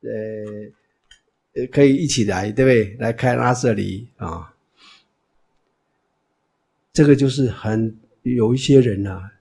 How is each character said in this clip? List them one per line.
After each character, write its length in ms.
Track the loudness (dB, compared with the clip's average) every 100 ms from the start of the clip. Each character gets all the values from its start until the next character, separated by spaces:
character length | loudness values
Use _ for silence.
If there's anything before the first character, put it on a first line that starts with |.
呃， 1600 | -12 -10 -10 -10 -12 -14 -16 _ _ _ _ _ _ _ _ -8
呃， 60 | -4
可 180 | 4 4
以 100 | 4
一 100 | 0
起 200 | -2 -2
来， 260 | -2 -2
对 140 | 0 4
不 40 |
对？ 280 | 4 2 -4
来 140 | -6
看 240 | -2 0 0
阿 160 | 0
舍 200 | 0 0
离 340 | -2 -4 -8 -14 -12
啊。 360 | -12 -12 -16 _ _ _ -20 -20 _ _ _ _ _ _ _ _ _ _ _ _ _ _ _ _ _ _ _
这 140 | 2 4
个 100 | 6
就 140 | 2
是 180 | 0 -2
很， 460 | -4 -4 -2 -4 -6 _ _
有 300 | -4 0 0
一 40 | 0
些 240 | 4 4
人 260 | 4 0 -6
啊， 240 | -8 -14 _